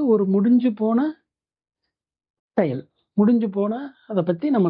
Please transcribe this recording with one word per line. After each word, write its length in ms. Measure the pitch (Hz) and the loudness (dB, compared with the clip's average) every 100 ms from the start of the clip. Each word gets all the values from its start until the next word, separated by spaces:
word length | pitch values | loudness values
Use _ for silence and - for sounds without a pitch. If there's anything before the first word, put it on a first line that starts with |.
| 277 | 0
ஒரு 160 | 214 190 | 2 2
முடிஞ்சு 440 | 196 220 247 247 | 0 2 2 2
போன 260 | 214 220 233 311 311 _ _ _ _ _ _ _ _ _ _ _ _ _ - | -2 -2 -2 -2 -6 _ _ _ _ _ _ _ _ _ _ _ _ _ -2
செயல். 260 | 160 127 - _ _ 202 | -2 -2 -10 _ _ 0
முடிஞ்சு 300 | 208 240 220 | 2 2 0
போன 240 | 196 202 240 285 - - | -4 -4 -6 -12 -16 -6
அதை 140 | 196 | -4
பத்தி 260 | 170 170 302 | -2 -2 -2
நம்ம 200 | 240 | 0